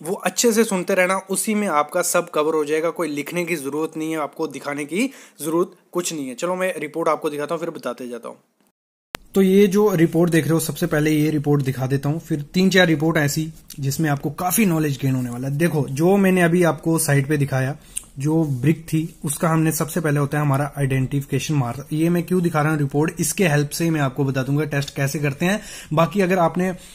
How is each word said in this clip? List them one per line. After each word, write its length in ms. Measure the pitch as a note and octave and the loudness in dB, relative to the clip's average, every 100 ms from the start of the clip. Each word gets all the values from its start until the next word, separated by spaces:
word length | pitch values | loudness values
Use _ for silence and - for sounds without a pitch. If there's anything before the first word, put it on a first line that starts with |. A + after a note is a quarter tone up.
वो 100 | D#3 | -8
अच्छे 380 | G3 F#3 F#3 A#3+ | -4 -4 0 2
से 120 | A3 | 2
सुनते 300 | G#3+ F#3+ F3 | 2 0 0
रहना, 240 | F#3+ F3+ F#3+ | 2 2 0
उसी 380 | - F#3+ - G#3 | -2 -4 -2 0
में 120 | G#3 | 0
आपका 340 | D3+ D3 F3+ | 0 0 0
सब 280 | E3+ F3+ E3 | 0 -2 -2
कवर 240 | D#3+ D3+ | -2 0
हो 120 | D#3+ D3 | 0 0
जाएगा। 240 | D#3 E3 | 0 -2
कोई 180 | E3 E3 | -2 -4
लिखने 380 | C#3+ - E3+ E3+ | -4 -6 -4 -4
की 100 | E3+ | -4
ज़रूरत 420 | C3+ C#3+ D#3 D#3 | -4 -4 -4 -4
नहीं 140 | D#3 | -6
है, 60 | D#3+ | -4
आपको 300 | C#3+ - D#3 | -6 -6 -8
दिखाने 380 | C#3 C#3 C#3+ D3 | -6 -8 -6 -6
की 260 | E3+ C4 - - - | -2 -4 -4 -20 -12
ज़रूरत 300 | D3 D#3+ F#3+ - _ | -4 -2 -2 -6 _
कुछ 220 | F3+ F3 | -6 -6
नहीं 140 | E3 C3 | -6 -8
है। 80 | B2 | -6
चलो 200 | E3+ F#3 | -4 -2
मैं 180 | F#3 E3 | -4 -4
रिपोर्ट 320 | D3 D#3+ E3 | -8 -4 0
आपको 200 | D3+ D#3 | 0 -2
दिखाता 260 | D3 C#3+ E3+ | -4 -6 -6
हूँ, 40 | |
फिर 100 | E3 | -6
बताते 380 | D3+ - A#2+ B2+ | -8 -10 -10 -10
जाता 220 | A#2+ B2 | -12 -14
हूँ। 80 | - _ _ _ _ _ _ _ - - G3+ | -16 _ _ _ _ _ _ _ -20 -4 2
तो 60 | |
ये 260 | F#3+ F#3+ G#3 | 4 6 6
जो 280 | G3 G#3 F#3 | 4 2 4
रिपोर्ट 360 | E3 D#3+ F3 | 2 4 2
देख 120 | E3 | 2
रहे 100 | C3+ | 2
हो, 60 | E3 | 0
सबसे 280 | D#3+ C#3+ E3+ | -2 -4 -2
पहले 240 | D#3 D3+ | 0 2
ये 180 | D#3 D3+ | 2 2
रिपोर्ट 340 | D#3 D3 C#3+ | 0 0 0
दिखा 240 | C3+ C3 C3 | 0 -2 -2
देता 220 | C3+ C#3 | -2 -2
हूँ, 100 | D#3+ | -4
फिर 220 | - D#3 | -4 -6
तीन 280 | D3 F#3 F#3+ | -4 0 2
चार 180 | F#3+ F3+ | 4 4
रिपोर्ट 300 | D#3 D#3 D#3+ | 4 2 2
ऐसी 360 | C#3+ D3 D#3+ D#3+ - - | 0 0 -6 -8 -18 -6
जिसमें 300 | C3+ C3+ D#3 | -4 0 0
आपको 200 | C#3+ D3 | 0 -4
काफी 360 | C#3+ F3+ F3+ G#3+ | -4 -2 2 2
नॉलेज 340 | D#3+ D#3 C3+ | 2 0 0
गेन 140 | C#3 C3 | 0 0
होने 140 | B2 | -2
वाला 180 | A#2+ C3+ | -6 -4
है। 100 | C#3+ | 0
देखो, 300 | E3+ D3+ C3 | 0 0 -2
जो 280 | C3+ E3+ G3+ | 2 4 4
मैंने 240 | F#3+ F#3 | 4 4
अभी 220 | E3+ F3 | 4 4
आपको 360 | E3+ D3+ - E3 | 2 2 0 0
साइट 280 | D#3 C#3 C#3 | 2 2 2
पे 100 | D3+ | 0
दिखाया, 400 | C3+ C3+ C3 D3+ - - - - | 0 0 -2 -6 -10 -12 -10 -6
जो 240 | C#3 D#3+ | 0 2
ब्रिक 420 | D#3 C3 C#3 D#3+ - | 0 0 2 0 0
थी, 300 | D#3+ D#3+ - D#3+ | -2 -2 -6 -6
उसका 240 | - E3+ | -2 0
हमने 220 | D#3+ D#3+ | 2 2
सबसे 300 | D3+ D#3 - | 0 -2 -2
पहले 180 | D#3+ D3 | 0 0
होता 180 | C#3+ D3+ | 0 0
है 60 | |
हमारा 300 | D3 C#3 D3 - | 0 0 -2 -2
आइडेंटिफिकेशन 760 | C#3 C3+ C3 C#3+ C#3 C3+ - | -2 0 0 -2 -2 -4 0
मार्क। 340 | D3+ A#2+ A#2 - | -2 -2 -4 -6
ये 160 | D#3 E3 | 0 2
मैं 140 | F3 | 2
क्यों 180 | E3+ F3+ | 0 0
दिखा 200 | F3 D#3+ | 2 2
रहा 100 | D3 | 0
हूँ 80 | D#3 | 0
रिपोर्ट, 340 | C#3+ C#3+ D#3 - | 0 0 0 0
इसके 280 | E3+ - F#3 | -4 0 2
हेल्प 220 | D3 D3 | 2 0
से 140 | - | -2
ही 60 | E3+ | 0
मैं 120 | D#3+ | 0
आपको 240 | C#3 B2 C#3 | 0 0 -2
बता 180 | C3 | 0
दूंगा 220 | C3 C#3+ D3+ | 0 0 0
टेस्ट 300 | D3 C#3 - | -2 -4 -4
कैसे 240 | C#3 D#3 | -4 -2
करते 260 | D3 C3+ F3+ | -2 0 0
हैं। 160 | G#3 - - - | -2 -4 -16 -4
बाकी 280 | D#3 E3 G3+ | 2 2 2
अगर 180 | F#3 F#3+ | 2 4
आपने, 300 | E3 D#3 F#3 | 2 2 -2
अ, 60 | F3+ - | -4 -12